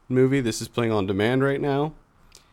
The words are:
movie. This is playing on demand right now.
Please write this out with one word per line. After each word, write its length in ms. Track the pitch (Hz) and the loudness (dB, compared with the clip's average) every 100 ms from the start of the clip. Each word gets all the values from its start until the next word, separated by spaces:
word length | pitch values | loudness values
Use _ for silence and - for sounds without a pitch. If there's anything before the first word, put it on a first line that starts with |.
| - | -2
movie. 320 | 127 131 139 | 2 4 2
This 200 | 117 107 | -2 -4
is 60 | 113 | -6
playing 240 | - 113 | -2 0
on 140 | 107 95 | 0 0
demand 340 | 95 110 131 | 0 0 2
right 180 | 139 139 | 0 -2
now. 320 | 143 139 156 - _ _ _ - _ | -2 -2 -4 -8 _ _ _ -20 _